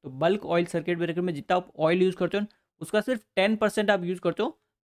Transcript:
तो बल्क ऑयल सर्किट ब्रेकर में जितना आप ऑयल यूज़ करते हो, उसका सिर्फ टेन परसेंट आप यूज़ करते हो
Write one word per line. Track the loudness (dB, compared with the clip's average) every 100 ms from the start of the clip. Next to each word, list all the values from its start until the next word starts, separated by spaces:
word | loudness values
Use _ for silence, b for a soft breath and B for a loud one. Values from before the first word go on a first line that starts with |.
तो | -14 -2
बल्क | 0 0 0
ऑयल | 0 0
सर्किट | -2 -2 -2
ब्रेकर | -2 -2
में | -2
जितना | -4 0 -2
आप | -2 0
ऑयल | 2 4
यूज़ | 2 0
करते | -2 -2
हो, | -4 b b -16
उसका | -4 -2
सिर्फ | 0 -4 -4 0
टेन | 2 2
परसेंट | 0 0 2
आप | 2
यूज़ | 0 -4
करते | -2 -2
हो | -4 -6 _ _